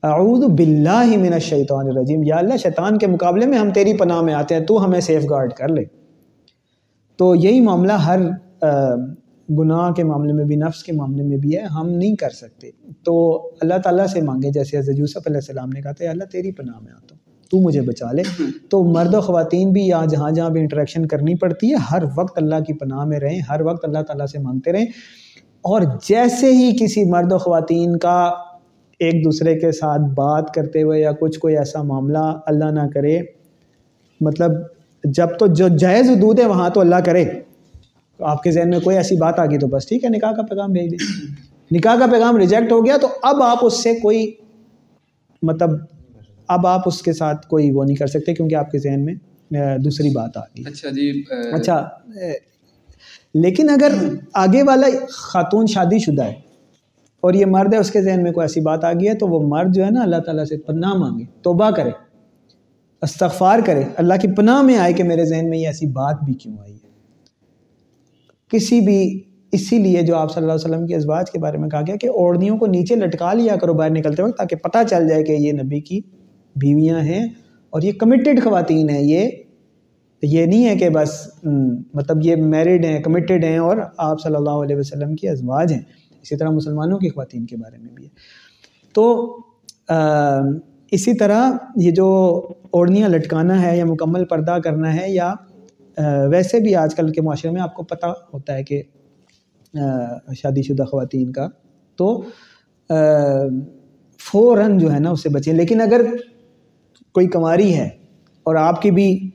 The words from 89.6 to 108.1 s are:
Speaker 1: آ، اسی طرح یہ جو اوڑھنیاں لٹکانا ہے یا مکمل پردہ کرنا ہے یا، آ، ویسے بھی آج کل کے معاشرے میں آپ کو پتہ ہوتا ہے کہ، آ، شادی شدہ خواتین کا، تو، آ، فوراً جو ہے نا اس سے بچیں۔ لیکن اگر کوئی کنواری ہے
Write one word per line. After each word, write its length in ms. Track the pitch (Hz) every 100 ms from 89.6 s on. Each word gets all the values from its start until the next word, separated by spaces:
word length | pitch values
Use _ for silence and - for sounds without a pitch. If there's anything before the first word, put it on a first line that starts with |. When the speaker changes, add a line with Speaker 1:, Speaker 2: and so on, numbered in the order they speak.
| _ - _
Speaker 1:
آ، 80 | 165 156 151 143 139 139 151 - _ _
اسی 220 | 190 190
طرح 380 | 240 208 208 262 254 - -
یہ 160 | 175
جو 500 | 165 190 190 185 170 - - -
اوڑھنیاں 380 | 175 175 196 214
لٹکانا 520 | 165 160 160 170 190
ہے 160 | 180 175
یا 80 | 170
مکمل 400 | 160 160 180 180
پردہ 320 | 165 156 175
کرنا 320 | 165 151 160 160
ہے 160 | 190
یا، 220 | 190 175 208 - - - _ _ -
آ، 60 | 151 143 139
ویسے 300 | 170 180 240
بھی 160 | 214 185
آج 200 | 156 151
کل 160 | 160
کے 100 | 160
معاشرے 300 | 160 143 165
میں 100 | 175
آپ 120 | 175
کو 100 | -
پتہ 220 | 175 165 170
ہوتا 480 | 170 _ 143 139
ہے 100 | 135
کہ، 200 | 139 143 - _ _ _ _ _ _ _ _
آ، 600 | 151 139 131 120 120 -
شادی 280 | 131 143 135
شدہ 220 | 135 139
خواتین 480 | 131 139 127 131 127
کا، 160 | 131 139 - _ _ _ _
تو، 260 | 185 233 220 - _ _ _ _ _
آ، 60 | 160 151 151 143 135 135 127 151 - _ _ _ _ -
فوراً 460 | 202 240 220 214 196
جو 160 | 160
ہے 60 | 143
نا 100 | 156
اس 140 | 165
سے 60 | 160
بچیں۔ 240 | 143 139
لیکن 280 | 160 170 220
اگر 200 | 226 240 233 - - _ _ _ _ _ _ _ _
کوئی 140 | - 180
کنواری 480 | 180 160 170 202 160
ہے 140 | 113 - _